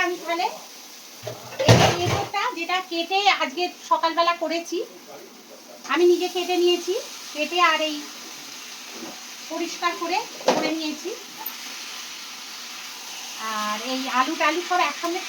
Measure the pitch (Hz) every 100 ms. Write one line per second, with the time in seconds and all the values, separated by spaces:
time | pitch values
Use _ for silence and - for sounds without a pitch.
0 | 359 339 320 339 381 - - - - -
1 | - - - - - - - - 370 349
2 | 349 403 403 403 466 339 339 370 359 339
3 | 339 381 403 339 285 330 359 - - 320
4 | 330 320 339 339 320 339 339 349 494 -
5 | - - - - - - - - - 302
6 | 349 349 359 359 359 359 349 349 - 440
7 | - - - 294 302 349 339 311 311 294
8 | - - - - - - - - - -
9 | - - - - - 339 339 - 349 -
10 | 339 392 480 - - - 311 320 311 254
11 | 359 480 - - - - - - - -
12 | - - - - - - - - - -
13 | - - - - 220 214 214 214 247 262
14 | 262 247 254 320 311 330 349 359 311 -
15 | 339 359